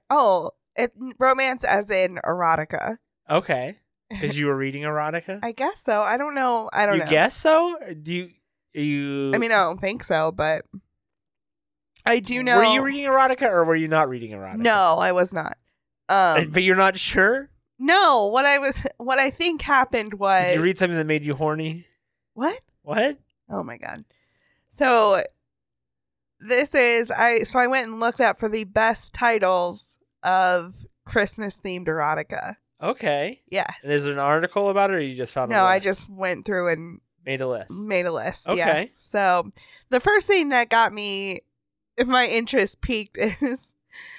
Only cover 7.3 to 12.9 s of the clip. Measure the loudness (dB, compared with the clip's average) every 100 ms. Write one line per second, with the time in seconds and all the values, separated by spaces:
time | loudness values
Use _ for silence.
7.3 | 2 4 4 4 -2 -10 -14 -8 -8 -8
8.3 | _ _ _ _ -6 -4 -2 -4 -4 -2
9.3 | -2 2 2 2 0 -6 -6 -2 0 0
10.3 | 0 -2 -2 -6 -20 -20 _ _ _ _
11.3 | _ _ _ _ _ _ -6 0 0 0
12.3 | -4 2 4 6 4 0